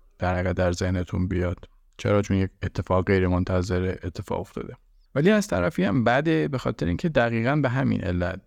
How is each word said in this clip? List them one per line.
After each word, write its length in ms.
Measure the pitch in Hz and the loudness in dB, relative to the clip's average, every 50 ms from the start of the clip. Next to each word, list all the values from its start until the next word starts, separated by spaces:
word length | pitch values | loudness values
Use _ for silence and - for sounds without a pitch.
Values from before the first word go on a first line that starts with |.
| _ _ _ - | _ _ _ -6
در 140 | 90 90 90 | -4 -2 -2
حقیقت 220 | 90 90 92 90 | 0 -2 -2 0
در 160 | 92 92 87 | 0 0 0
ذهنتون 560 | 90 - 98 90 92 90 87 - - 90 92 | 0 0 -2 -2 -2 -2 -4 -4 -2 -2 -2
بیاد. 420 | 92 90 87 90 87 87 - - - _ _ _ _ _ | 0 0 0 -2 -2 -4 -6 -10 -20 _ _ _ _ _
چرا؟ 240 | - - 107 104 104 | -6 0 2 2 2
چون 160 | 101 - 98 | 2 2 2
یک 120 | 95 95 92 _ - - | 0 0 -2 _ -6 -8
اتفاق 420 | - - - - - 92 92 90 | -6 -6 -6 -2 0 0 0 2
غیر 220 | - 98 95 92 | 4 2 4 4
منتظره 720 | 90 90 90 92 - 92 92 90 98 92 90 92 92 - - - | 2 2 2 0 0 0 -2 0 0 -2 -2 -2 -2 -4 -6 -8
اتفاق 360 | 90 - - - - 92 90 | -10 -10 -10 -8 -6 -6 -6
افتاده. 380 | 90 - - - - - 123 - _ _ _ _ _ _ - | -6 -8 -10 -10 -10 -10 -14 -18 _ _ _ _ _ _ -2
ولی 140 | - 151 196 | 2 4 4
از 160 | 220 208 196 | 4 4 2
طرفی 360 | - - 180 175 175 - - 185 | 0 0 0 0 0 0 0 0
هم 200 | 202 190 131 110 | 2 2 2 2
بده، 440 | 120 120 139 156 165 160 160 151 | 4 2 2 2 2 2 0 0
به 100 | 151 139 | -2 -4
خاطر 280 | 123 - 127 113 - 151 | -4 -4 -4 -4 -2 -2
اینکه 240 | 170 180 160 - 170 | -2 -2 -2 -2 0
دقیقاً 460 | 156 123 120 117 117 113 113 131 147 | 2 2 2 2 2 0 0 0 0
به 140 | 156 135 123 | 2 0 0
همین 340 | 120 135 135 117 107 101 - | 0 0 0 0 0 -2 -2
علت، 380 | 95 90 90 87 87 90 95 - | -2 -2 -2 -2 -2 -4 -8 -12